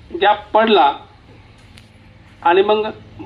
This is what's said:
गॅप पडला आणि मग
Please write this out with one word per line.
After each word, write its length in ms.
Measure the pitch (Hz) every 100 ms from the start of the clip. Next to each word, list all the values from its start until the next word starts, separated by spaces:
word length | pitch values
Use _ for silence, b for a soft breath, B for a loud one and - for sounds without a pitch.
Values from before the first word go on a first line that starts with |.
| - 170
गॅप 300 | 196 208 -
पडला 400 | 214 226 196 143 - - - - - - - - - - - - - - -
आणि 200 | 170 180
मग 280 | 208 214 214 - - -